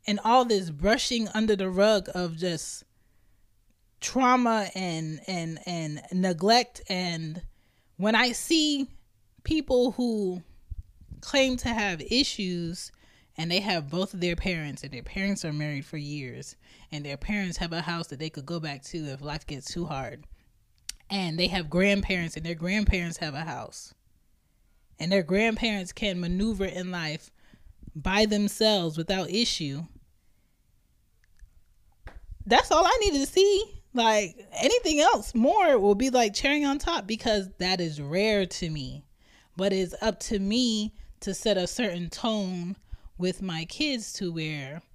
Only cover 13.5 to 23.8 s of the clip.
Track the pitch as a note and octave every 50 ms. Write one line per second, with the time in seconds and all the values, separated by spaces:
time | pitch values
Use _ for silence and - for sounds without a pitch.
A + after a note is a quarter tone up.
13.5 | E3+ G3 G3 G#3+ F#3+ E3 C#3+ C#3 E3+ F3+ F#3+ - - F3+ F3+ F3 E3+ E3+ - G3+
14.5 | F3 E3 D#3 D3 C#3 - - C3+ B2+ A#2+ - - - G3 F#3+ G3+ G3 G3 - D#3+
15.5 | D3 D3+ D3+ D3+ D3 C#3 C#3+ - - D3+ D3 C#3+ D3 D3 C3+ B2+ A#2+ C3 C3+ -
16.5 | - _ _ _ - - - _ D#3+ D3 C#3+ C#3+ C#3+ C#3 - - G#3+ G#3 G3 F3+
17.5 | E3+ - F3 E3+ E3 E3 D3+ E3 F3 E3+ E3 - - B2+ D#3+ D#3+ - D3 C3+ D3
18.5 | E3+ E3+ D#3 D3+ C#3 C#3 - - - E3 D#3 C#3+ C3+ C3 C#3+ D3+ D3 D3+ - -
19.5 | D3 - - - - E3+ F3 D3+ D#3 C3+ C3 A2+ - D3 - - - _ _ _
20.5 | _ _ _ _ _ _ _ - - _ _ - G3 G3 F#3 E3+ D#3 E3+ F3 F3+
21.5 | F3+ F#3 D#3+ D3 D#3 F3 F#3+ G3+ G3+ G3 G3 - F#3+ F3 E3+ E3 - - D#3+ E3+
22.5 | F3 D#3 E3 F3+ G3 G#3+ G3+ - - F#3 F3 E3+ E3 - E3+ D3+ C3 C#3+ D#3+ D#3+
23.5 | B2+ B2+ A2 - - -